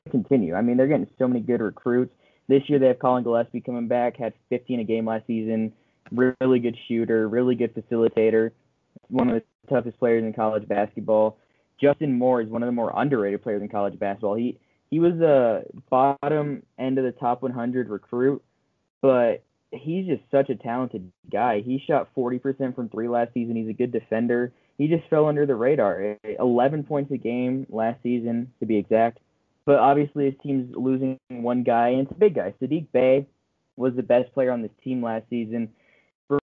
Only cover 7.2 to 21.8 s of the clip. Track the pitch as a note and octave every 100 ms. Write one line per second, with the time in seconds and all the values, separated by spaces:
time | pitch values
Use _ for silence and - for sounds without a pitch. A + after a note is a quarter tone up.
7.2 | A2 A#2 B2+ A#2+ A#2 A2+ - A2+ A#2 -
8.2 | A2 A2 A2+ _ _ _ _ - - B2+
9.2 | B2 A2+ - _ - C3 A2 - B2 A#2
10.2 | A2 G#2+ G#2+ G#2+ G#2 G2+ G#2 - G2 G#2+
11.2 | G#2+ - _ _ _ - C#3 C#3+ D3 B2
12.2 | B2+ B2 A2 A2+ A#2+ A#2+ A2 G2+ C#3+ B2+
13.2 | G2+ G2+ A#2 G2+ G#2 G#2 G2+ F#2 G2+ G2+
14.2 | G#2 A2 A#2+ - _ _ - D#3 E3+ E3
15.2 | E3 C#3 A#2+ G#2 - - - B2+ C#3 C#3
16.2 | C#3+ D3+ D3 C#3 - - C3 C3 B2+ A#2+
17.2 | A#2+ B2 C3 B2 A#2+ B2+ G#2+ G2+ - A#2+
18.2 | C3 C#3+ _ _ _ _ _ - F3+ B2+
19.2 | A#2+ - _ _ - - D3+ F3+ F#3 B2+
20.2 | - C#3 C3+ A2 A#2+ B2 B2+ G#2 F#2 _
21.2 | - G2+ B2 G#2 A#2+ C3+